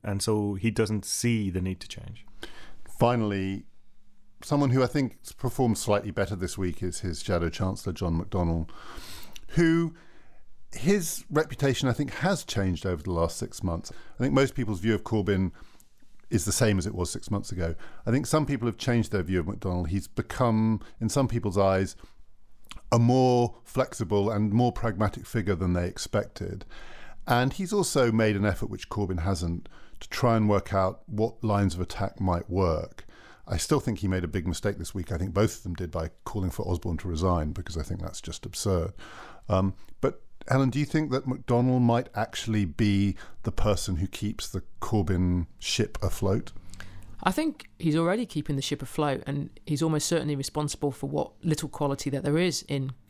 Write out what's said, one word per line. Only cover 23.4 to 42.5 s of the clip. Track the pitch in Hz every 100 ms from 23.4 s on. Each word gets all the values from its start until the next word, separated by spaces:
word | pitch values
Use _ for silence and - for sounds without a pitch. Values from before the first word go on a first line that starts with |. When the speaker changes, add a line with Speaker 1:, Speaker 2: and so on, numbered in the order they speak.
| 120 -
Speaker 2:
flexible | - 127 127 - 85 101 101
and | 107 107
more | 107 123
pragmatic | - 117 92 107 - -
figure | 120 98 90
than | 92
they | 87 87
expected. | - - 104 104 - - 95 - - - - - - -
And | 120 127
he's | - 185
also | 208 180 147 123
made | 113 110 101
an | 104
effort, | 90 107
which | 104 -
Corbyn | - 98 92
hasn't, | 87 92 87 82 - - - -
to | -
try | - 120 113
and | 107
work | 101 -
out | 98 95 - -
what | 107 110 -
lines | 110 101 98 82
of |
attack | 90 - 95 -
might | 95 87 -
work. | 90 92 78 - - - - - - -
I | -
still | - 151
think | - 104
he | 101
made | 92
a | 87
big | 101 85
mistake | 82 107 95
this | 80 98
week. | 85
I | 82
think | 90
both | 85 107 -
of |
them | - 87
did | 87
by | 82 82 -
calling | - 107 92
for | - -
Osborne | 87 92 80
to | 95
resign, | 80 92 87 76
because | 76 - 82
I |
think | - 87
that's | 85 -
just | - 80 -
absurd. | - 107 92 82 - - - - - -
Um, | 95 95 - - -
but, | 135 - - - -
Helen, | 131 131
do | 127
you | 147
think | 156 151
that | 131 135
McDonnell | 127 - 120 123 127
might | 120 117 - -
actually | 110 - -